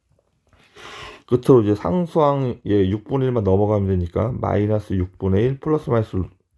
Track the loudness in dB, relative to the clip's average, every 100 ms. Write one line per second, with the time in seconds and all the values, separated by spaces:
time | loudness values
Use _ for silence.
0 | _ _ _ _ _ _ _ -20 -20 -18
1 | -18 -18 -2 0 6 6 4 0 0 -2
2 | -2 0 2 2 -2 -6 0 2 2 0
3 | -4 -2 -2 0 2 2 2 0 0 -2
4 | -2 -2 -4 -4 -2 0 0 -2 -2 -4
5 | -4 -4 -2 0 0 -2 -4 -4 0 -2
6 | -2 -4 -6 -10 _